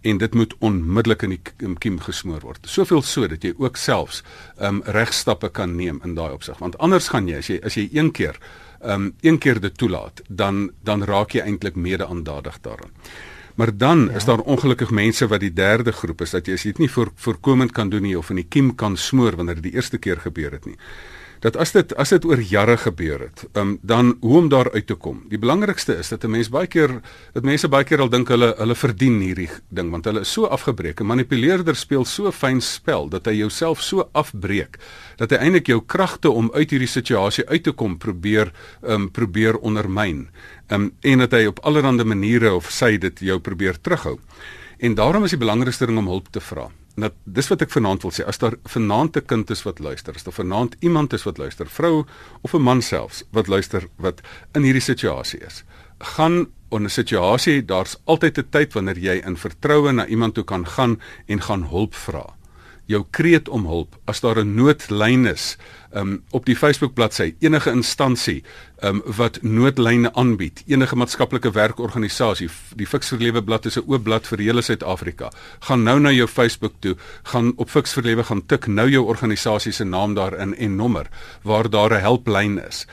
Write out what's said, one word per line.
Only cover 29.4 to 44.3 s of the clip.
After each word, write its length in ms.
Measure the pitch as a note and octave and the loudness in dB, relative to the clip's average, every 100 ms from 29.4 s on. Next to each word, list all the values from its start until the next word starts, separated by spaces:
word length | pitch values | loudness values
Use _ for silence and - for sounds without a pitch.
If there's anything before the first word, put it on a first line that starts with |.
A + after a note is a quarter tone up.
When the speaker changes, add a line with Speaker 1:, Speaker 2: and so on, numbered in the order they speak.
| E2 - - | -6 -10 -10
Speaker 1:
ding, 220 | F#2 E2+ | -6 -4
want 140 | E2+ A2 | -4 -2
hulle 160 | G#2+ | -2
is 100 | F#2+ | -2
so 140 | - G#3+ | -2 0
afgebreek. 560 | C3+ - A#2 E2+ D2+ | 0 -2 -4 -6 -4
'n 40 | G#2 | -2
Manipuleerder 720 | B2 B2 C3 C3+ F#3 E3 D#3 | 0 0 2 2 2 0 -2
speel 300 | - C#3 B2 | 0 0 0
so 260 | - G3+ | -2 -4
fyn 300 | - C3+ B2+ | 0 0 0
spel 480 | - - - A#2+ D2 | -2 -4 -2 -2 -2
dat 160 | F#2 - | -4 -2
hy 80 | |
jouself 480 | G#2+ G#2 - E3 D#3 | 0 -2 -2 -2 -2
so 280 | - F#3+ - | -2 -2 0
afbreek 640 | D3 - G#2 F2+ G2+ - - - - - - | -2 -4 -6 -2 -2 -4 -12 -20 -20 -20 -6
dat 120 | A2+ | 0
hy 60 | C3+ | 2
eintlik 320 | D3 F3+ - | 4 2 2
jou 140 | A#2 - | 0 0
kragte 460 | F3+ F#3 - D#3+ | 0 0 2 2
om 180 | A2+ A2+ | 4 2
uit 160 | D3 D3 | 0 0
hierdie 180 | C#3 B2+ | 0 0
situasie 600 | C3+ - A2 G2 - B2 | -2 0 2 2 0 -2
uit 160 | D3+ | 0
te 80 | D#3+ | 0
kom 260 | - A2 E2 | -2 -4 -4
probeer, 540 | - F2+ G2+ G#2+ G#2 - - - | -6 -4 0 2 2 -4 -20 -12
ehm, 260 | - G#2+ G2 | -4 -2 -2
probeer 500 | - A2+ F#2+ A2 A2 | -4 -2 2 2 2
ondermyn. 720 | A2 G#2+ G2+ G2 G#2 D2 - - - - - | -2 -2 -2 -2 -2 -4 -8 -18 -20 -20 -4
Ehm, 220 | G2+ G2+ - | -2 -2 0
en 160 | C#3 C3 | 2 4
dat 140 | B2 | 6
hy 140 | A#2+ G#2+ | 4 2
op 140 | F#2+ | 0
allerhande 460 | D3+ D3+ C3+ A#2+ A2+ | 0 2 2 2 2
maniere 480 | G2+ G#2 A#2+ A2 | 0 2 4 4
of 180 | F2+ - | 2 -2
sy 260 | - B2 G#2 | 0 2 2
dit 220 | F2+ - | 0 -4
jou 200 | F#2+ F#2 | -2 -2
probeer 420 | F#2+ F2+ F#2+ E2+ | -4 -2 -2 -2
terughou. 380 | - F3 - B1 - | -4 -2 -4 -8 -12